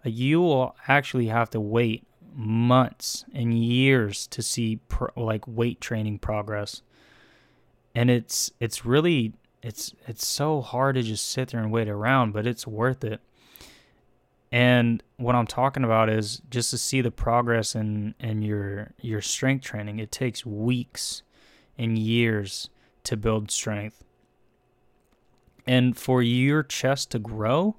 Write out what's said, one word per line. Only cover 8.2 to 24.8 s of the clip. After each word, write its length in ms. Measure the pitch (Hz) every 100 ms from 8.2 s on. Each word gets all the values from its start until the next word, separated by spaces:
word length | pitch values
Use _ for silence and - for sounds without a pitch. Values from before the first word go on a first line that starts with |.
| 113 - - _
it's 260 | 117 - 117
really, 480 | 135 170 156 110 - _ _
it's, 320 | 117 - - - -
it's 180 | 113 -
so 360 | - 147 151
hard 340 | 120 120 135 131
to 80 |
just 260 | 110 107 -
sit 200 | - 127
there 100 | 120
and 140 | 110
wait 160 | 113 107
around, 420 | 104 110 135 113
but 160 | 104 113
it's 180 | 120 -
worth 380 | 107 123 131
it. 160 | 110 107 _ _ _ - - - _ _ _ _ _ _ _
And 540 | 123 123 123 117 117 - -
what 180 | 123 123
I'm 100 | 113
talking 380 | - 135 139
about 260 | 123 110 110
is 320 | 110 104 - -
just 220 | 123 117
to 60 | 120
see 240 | - 135
the 100 | 117
progress 640 | - - 120 120 117 107 113
in, 400 | 107 107 104 -
in 240 | 117 107
your, 520 | 107 104 98 101 107 -
your 200 | 120 107
strength 440 | - - 131 135 -
training. 340 | 107 104 107
It 120 | 107
takes 340 | - 127 - 113
weeks 800 | 104 113 127 117 - - - _ _ _ _ _ -
and 200 | 113 113
years 720 | 110 117 117 107 98 - - _ _ _
to 140 | - 117
build 340 | 110 110 104
strength. 540 | - - 104 107 _ _ _ _ _ _ _ _ _